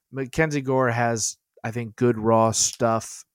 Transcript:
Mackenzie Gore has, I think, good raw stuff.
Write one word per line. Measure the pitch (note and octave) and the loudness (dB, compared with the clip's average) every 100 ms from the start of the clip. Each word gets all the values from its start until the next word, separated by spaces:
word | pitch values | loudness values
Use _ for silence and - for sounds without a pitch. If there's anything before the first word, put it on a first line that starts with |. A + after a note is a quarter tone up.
| _ | _
Mackenzie | C3 C3 - D#3+ D3 | -10 -6 0 0 0
Gore | C3 C3 B2+ | 0 2 2
has, | A#2 A#2 A2+ - - _ _ | 2 0 -2 -4 -8 _ _
I | A#2 | -8
think, | A#2 A#2 - | -6 -8 0
good | B2 A2+ | 0 2
raw | A2 A2+ A2+ | 4 4 4
stuff. | - - - A#2 A2+ - - - | 2 -2 0 0 0 -4 -16 -20